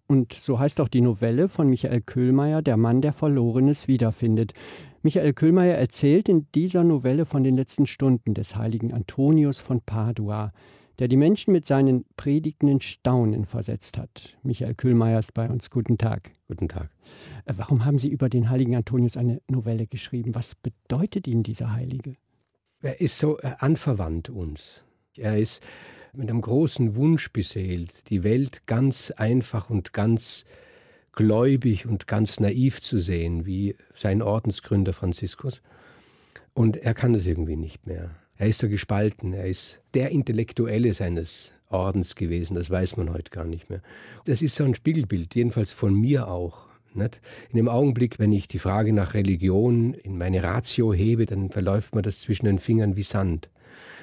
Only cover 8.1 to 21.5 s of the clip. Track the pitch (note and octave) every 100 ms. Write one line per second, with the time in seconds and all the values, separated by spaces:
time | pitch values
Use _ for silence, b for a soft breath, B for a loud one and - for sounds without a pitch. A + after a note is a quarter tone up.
8.1 | A#2+ - G#2 G2+ G#2+ A2+ A2 A#2 A#2+ -
9.1 | - C#3 D#3 C#3+ C3 - A#2+ - A2 A2
10.1 | A2+ G#2 G#2+ G#2+ - b b b b B2
11.1 | C3 D#3 G#3 - F3+ - C#3 C3+ B2+ -
12.1 | - C#3+ D3+ D#3 - D3 C3+ - - B2
13.1 | B2+ A2 G#2+ G#2+ A#2 G#2+ A2 - - G#2+
14.1 | - - _ C3 A#2+ B2 A#2 B2+ A#2 A2+
15.1 | A2+ - - A2+ A#2+ - B2+ A2 A2+ A2+
16.1 | G2 - _ - - E2+ E2+ D2+ _ B
17.1 | B B C3 B F#2+ G#2+ C3 C3+ C#3+ C3+
18.1 | C3+ C3 B2 A2+ C3 B2 B2 A2 B2 A#2+
19.1 | - A#2+ A#2+ - B2+ A2+ A2+ A2 A#2 -
20.1 | B2 A#2 A2+ - - A#2+ - - C#3+ G#3
21.1 | G3+ D3 A#2 G#2+